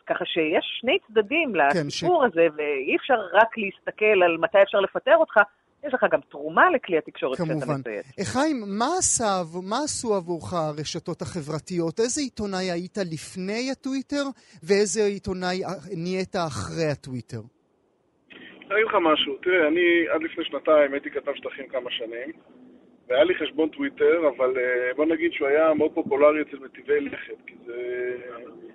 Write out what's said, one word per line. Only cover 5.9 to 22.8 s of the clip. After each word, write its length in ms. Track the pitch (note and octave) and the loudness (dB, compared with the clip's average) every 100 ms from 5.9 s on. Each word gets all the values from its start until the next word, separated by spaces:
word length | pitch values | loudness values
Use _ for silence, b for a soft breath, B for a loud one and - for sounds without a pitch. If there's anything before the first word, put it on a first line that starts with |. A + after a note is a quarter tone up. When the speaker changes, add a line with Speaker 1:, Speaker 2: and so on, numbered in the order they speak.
Speaker 1:
לך 120 | B3 F#3+ | 0 2
גם 80 | D3+ - | 0 -4
תרומה 400 | D3 D3+ F3+ F4 | -10 -2 4 4
לכלי 280 | D4 - D#3+ | 4 0 -2
התקשורת 400 | D#3 - D3 C3 | -2 -6 -4 -2
שאתה 100 | E3 | -2
Speaker 2:
כמובן. 260 | D#3 D3+ C#3 | -4 -4 -6
Speaker 1:
מצייץ. 260 | B2+ G#2 C3+ - | -6 -8 -10 -8
Speaker 2:
אה, 60 | |
חיים, 320 | G3+ B3+ D#4 C4+ G3+ G3+ | -4 -2 -2 -2 -4 -2
מה 80 | B3+ F4+ | -2 0
עשה 260 | - - A3 F#3 | 0 0 0 -2
עב-, 240 | E3 F3 F#3+ | -4 -8 -6
מה 60 | A#3 | -4
עשו 300 | D4+ - A#3+ | -4 -6 -2
עבורך 380 | G3+ E3+ E3+ F#3+ | -2 -2 -8 -4
הרשתות 680 | F3+ D#3 D3+ D3 E3+ - E3 | -4 -4 -6 -8 -8 -8 -10
החברתיות? 800 | D#3+ F3+ C#3+ D#3 - F3 E3 D#3+ | -8 -8 -8 -8 -6 -4 -4 -2
איזה 200 | A#3+ D4+ | -2 -2
עיתונאי 500 | C4 - G#3 F#3 F#3 | -6 -6 -6 -4 -4
היית 280 | E3+ F3+ G#3+ F3+ | -6 -6 -6 -6
לפני 580 | D#3 - F#3+ F#3 A3 C4 | -8 -10 -8 -6 -4 -6
הטוויטר, 520 | C4 C4+ C4+ - C#4+ C#4 - b F3 | -6 -6 -6 -4 -4 -4 -8 b -10
ואיזה 380 | D#3+ G3 G#3 G3+ | 0 2 2 2
עיתונאי, 600 | G#3 G3 - F#3 F3+ F#3 | 0 -2 -6 -4 -4 -4
אה, 60 | E3+ E3 D#3+ F3+ | -6 -8 -10 -8
נהיית 400 | F3 F#3 F#3 G3 | -4 -4 -4 -4
אחרי 520 | E3 A#2 F#2 E3 D#3 | -4 -4 -6 -2 -2
הטוויטר? 500 | C#3 C3+ B2+ - A#2+ A2 _ _ _ _ _ _ _ _ B B B - | -2 -8 -12 -10 -14 -14 _ _ _ _ _ _ _ _ B B B -4
Speaker 3:
אני 40 | |
אגיד 120 | G3+ A3 | 0 2
לך 80 | G#3 | 2
משהו, 360 | E3 D3 D3 C3+ | 4 2 0 -2
תראה, 260 | F3+ F#3 D3+ | 0 2 4
אני 400 | E3+ F3 E3+ E3 | 4 4 4 2
עד 140 | D#3+ | -2
לפני 220 | D#3+ - | -4 -8
שנתיים 480 | D#3 C#3+ - D#3 C#3 | -8 -4 4 6 4
הייתי 180 | C#3 D3 | 0 -6
כתב 220 | C#3 C#3+ | -8 -6
שטחים 320 | C3 B2+ C#3+ C3 | -8 -8 -12 -8
כמה 220 | C3 B2 | -8 -6
שנים, 420 | - A2+ A#2 C#3 - _ - - - | -8 -8 -10 -12 -14 _ -20 -20 -20